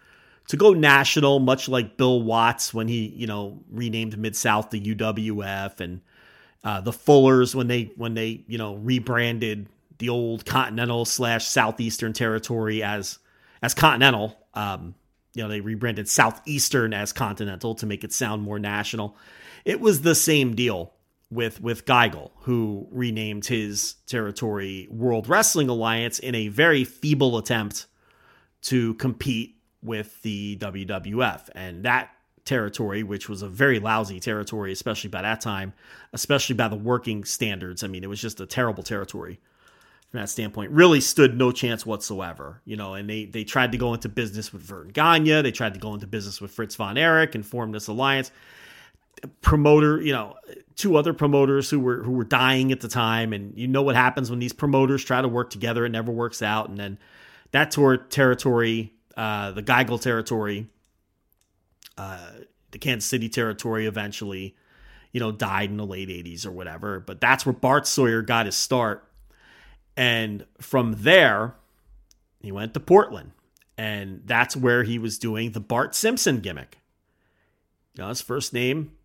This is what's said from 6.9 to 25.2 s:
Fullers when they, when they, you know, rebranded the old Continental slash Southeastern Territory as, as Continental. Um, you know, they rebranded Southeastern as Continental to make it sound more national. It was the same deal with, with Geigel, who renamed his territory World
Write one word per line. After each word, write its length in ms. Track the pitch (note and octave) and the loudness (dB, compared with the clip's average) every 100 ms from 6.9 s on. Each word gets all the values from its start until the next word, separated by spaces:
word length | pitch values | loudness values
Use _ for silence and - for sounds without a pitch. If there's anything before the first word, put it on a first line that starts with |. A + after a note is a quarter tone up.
Fullers 600 | - - C#3+ C3 C3 B2 | -2 8 8 10 6 4
when 140 | C3 B2 | 0 -2
they, 240 | B2 A2+ | -2 -4
when 200 | - A#2 | -8 -6
they, 280 | A2+ A2+ A2+ - | -4 -4 -6 -10
you 100 | A2+ | -8
know, 160 | G#2+ | -8
rebranded 960 | G2+ A2+ B2+ A2+ A#2+ A#2 A#2 A2+ G#2 G2+ _ _ - | -6 -2 -2 0 0 0 -2 -4 -6 -10 _ _ -8
the 100 | A#2+ | -4
old 360 | A#2+ A#2 A2+ | -2 -4 -6
Continental 600 | - C3 A#2+ A2 A#2+ A#2 | -2 0 0 -2 -2 -2
slash 420 | A#2 - A#2+ A2+ - | -2 -2 0 0 0
Southeastern 640 | C3+ A2 A2 A2+ - A2+ | 2 2 0 -6 -4 -6
Territory 720 | G#2+ A#2 A2 A2+ A#2 A2 G#2+ | -2 -2 -2 -4 -4 -2 -2
as, 380 | G2+ G#2 F#2+ - _ _ _ - | -4 -6 -8 -14 _ _ _ -6
as 120 | A#2 | -4
Continental. 640 | - D#3 A#2+ C3+ A2 G#2+ - _ | 4 4 6 4 4 -4 -10 _
Um, 420 | G#2+ G2+ F#2 F2 F#2+ _ _ _ | -6 -6 -6 -12 -18 _ _ _
you 120 | A#2 | -8
know, 40 | G#2+ | -6
they 120 | G#2+ | -6
rebranded 480 | G#2 A2 A#2+ G#2+ G2+ | -6 -4 -2 -4 -2
Southeastern 840 | - A2+ - - C#3+ - B2+ A2+ | 4 4 2 -6 -4 0 2 0
as 200 | G#2 G#2 | -2 -6
Continental 640 | - G#2+ G2+ G#2 F#2 A2+ A2+ | -4 -6 -4 -8 -6 -8 -6
to 100 | G#2+ | -6
make 160 | G2+ | -6
it 100 | G#2+ | -6
sound 300 | - A2+ G#2+ | -4 -4 -4
more 160 | G2+ G#2 | -6 -6
national. 580 | G#2 G#2 G#2 A2+ G#2 - - - - - | -4 -4 -4 -6 -8 -12 -20 -20 -20 -8
It 160 | - G#3 | -4 2
was 220 | A3+ D3+ | 4 4
the 140 | E3 D#3 | 4 4
same 400 | E3 D3+ B2+ A2+ | 4 4 2 0
deal 360 | B2 F#2 E2+ _ _ _ - | -2 -2 -8 _ _ _ -10
with, 300 | A2+ A2+ - | -6 -6 -4
with 240 | A#2 A2+ - | -6 -4 4
Geigel, 460 | B2 A2+ D#2+ - _ | 6 6 0 -14 _
who 480 | - A#2+ A2 G2+ - | -2 0 0 -4 -8
renamed 560 | B2+ B2 A2 G#2+ G#2 G#2 | -6 -4 -4 -6 -6 -4
his 480 | A#2 G#2 G2 - - - | -4 -2 -4 -6 -8 -8
territory 800 | A#2+ G#2 - A2+ G2+ G2 F#2+ F#2 | -6 -4 -4 -4 -4 -6 -10 -12
World 380 | A2+ B2 A2+ | -4 0 0